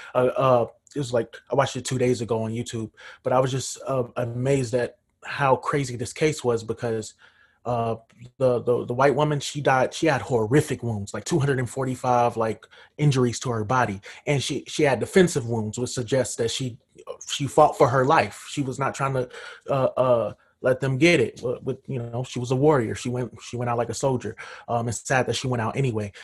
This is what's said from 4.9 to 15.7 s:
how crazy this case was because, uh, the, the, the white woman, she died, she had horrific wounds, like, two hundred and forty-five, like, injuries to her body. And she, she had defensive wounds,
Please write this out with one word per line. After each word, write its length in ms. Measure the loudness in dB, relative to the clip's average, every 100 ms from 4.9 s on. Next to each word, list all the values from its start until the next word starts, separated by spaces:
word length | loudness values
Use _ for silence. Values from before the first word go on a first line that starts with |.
| -6 _ _ -10
how 320 | -2 2 2
crazy 400 | 0 -2 -2 -6
this 160 | -8
case 280 | -2 0 0
was 220 | 0 -2
because, 520 | -2 -4 -4 -4 -6 -16 -20 _ _ _ -4
uh, 300 | -2 -2 -4 -10 _ -16 0
the, 240 | 2 2
the, 220 | 2 0 0
the 80 |
white 200 | 2 4
woman, 280 | 4 2 0
she 180 | -4 -2
died, 340 | 2 2 2
she 140 | 0 0
had 140 | 0
horrific 600 | 0 0 4 2 2 -2
wounds, 320 | -4 -6 -6
like, 120 | -8 -2
two 120 | 0
hundred 220 | 2 0
and 100 | -4
forty-five, 680 | -4 -6 -2 2 4 4 2
like, 280 | -2 -4 -12 -20 -18 0
injuries 420 | 2 4 2 0
to 80 | -4
her 160 | -2 0
body. 340 | 0 0 -2 -12 -8 -2
And 160 | 0
she, 220 | -2 -6 -4
she 160 | 2
had 180 | 2 2
defensive 460 | 4 4 6 2 -2
wounds, 280 | -2 -4